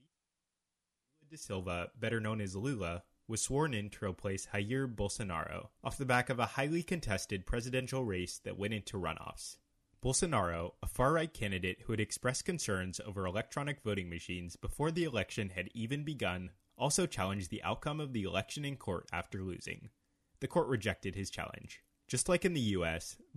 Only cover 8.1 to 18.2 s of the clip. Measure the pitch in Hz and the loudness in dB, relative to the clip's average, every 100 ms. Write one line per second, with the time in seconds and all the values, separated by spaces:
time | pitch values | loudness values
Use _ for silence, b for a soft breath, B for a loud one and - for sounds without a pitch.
8.1 | 92 90 - 98 92 101 110 - 101 85 | 0 -2 -4 -8 -2 -2 -2 -4 -2 -2
9.1 | 80 - - - - _ _ _ _ 127 | -2 -8 -10 -12 -14 _ _ _ _ 2
10.1 | 131 180 127 90 85 87 - 95 - 127 | 4 4 4 4 2 -2 -4 -4 4 6
11.1 | 160 160 - 104 92 92 90 - 110 110 | 6 2 -2 -2 0 0 -2 -2 0 0
12.1 | - 123 131 - 175 - 95 90 - 107 | 0 0 0 0 0 0 0 0 -4 -6
13.1 | 98 92 95 - - 143 143 107 98 87 | -2 0 0 -2 -2 -2 -2 0 0 -2
14.1 | 85 - 90 87 - 92 - 151 165 160 | -6 -4 -6 -6 -6 -6 0 0 2 2
15.1 | 117 92 - 101 90 92 113 117 143 147 | 2 0 -2 -2 -2 -4 -4 -2 -2 -2
16.1 | 143 101 90 90 - _ - 139 143 175 | -2 0 0 -4 -12 _ 0 2 4 2
17.1 | - 95 101 87 110 87 113 151 151 147 | 2 0 0 -2 -2 0 0 -2 -2 -2
18.1 | 120 | -2